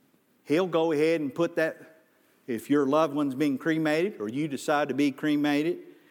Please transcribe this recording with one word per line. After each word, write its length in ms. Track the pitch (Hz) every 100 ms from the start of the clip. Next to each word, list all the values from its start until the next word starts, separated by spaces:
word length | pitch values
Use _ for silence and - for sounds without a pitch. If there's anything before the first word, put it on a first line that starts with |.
| _ _ _ _ -
He'll 200 | 147 185
go 280 | 160 165
ahead 280 | 147 156 165
and 140 | 147 131
put 220 | 170 170
that, 440 | 160 - - - _ _ _ _ -
if 240 | 113 -
your 160 | 143 135
loved 260 | 147 160
one's 220 | 143 143 127
been 240 | 151 131
cremated 600 | 156 160 156 151 190 208
or 100 | 107
you 180 | 127 156
decide 400 | 131 - 147 147
to 80 | 131
be 160 | 143
cremated 680 | 135 156 147 147 143 156 175 - - _